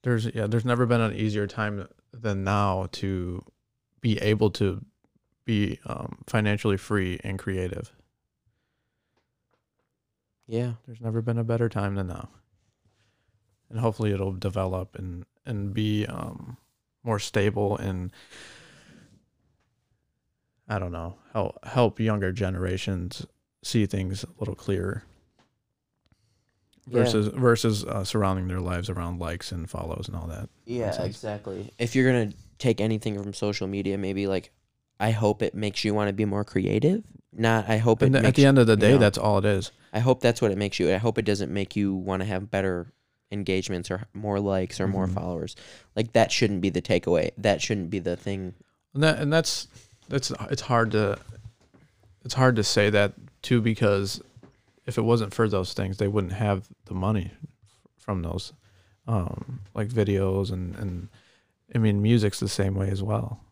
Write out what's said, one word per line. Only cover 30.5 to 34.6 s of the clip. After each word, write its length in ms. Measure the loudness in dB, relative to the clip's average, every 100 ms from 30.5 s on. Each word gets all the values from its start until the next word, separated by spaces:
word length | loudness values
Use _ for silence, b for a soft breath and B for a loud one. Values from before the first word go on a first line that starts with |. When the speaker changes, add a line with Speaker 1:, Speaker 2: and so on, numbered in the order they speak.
| _
Speaker 2:
Yeah, 220 | -8 -4 -2
Speaker 1:
nonsense. 200 | -2 -4
Speaker 2:
exactly. 640 | -6 -8 -8 -8 -10 -12 -4
If 160 | 0
you're 160 | 4 4
gonna 220 | 4 0 -6 -20 _
take 220 | 0 2
anything 400 | 2 0 -2 -4
from 120 | -8
social 320 | -4 -2 -2 -4
media, 320 | -2 -2 -2
maybe, 280 | -4 -2 -2
like, 260 | -2 -4 _